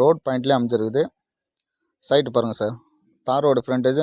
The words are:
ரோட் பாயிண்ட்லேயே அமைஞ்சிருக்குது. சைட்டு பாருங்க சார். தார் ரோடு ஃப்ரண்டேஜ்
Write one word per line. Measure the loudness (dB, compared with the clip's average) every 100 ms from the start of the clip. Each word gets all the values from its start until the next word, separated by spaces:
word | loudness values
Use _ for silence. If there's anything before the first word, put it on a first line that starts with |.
ரோட் | 4 2 -2
பாயிண்ட்லேயே | -4 0 0
அமைஞ்சிருக்குது. | 0 -2 -2 -2 -4 -8 _ _ _ _ _ _ _ _ -2
சைட்டு | 0 2 0
பாருங்க | -2 -2
சார். | -6 -6 _ _ _ _ -4
தார் | 0 2
ரோடு | 0 0
ஃப்ரண்டேஜ் | -2 0 0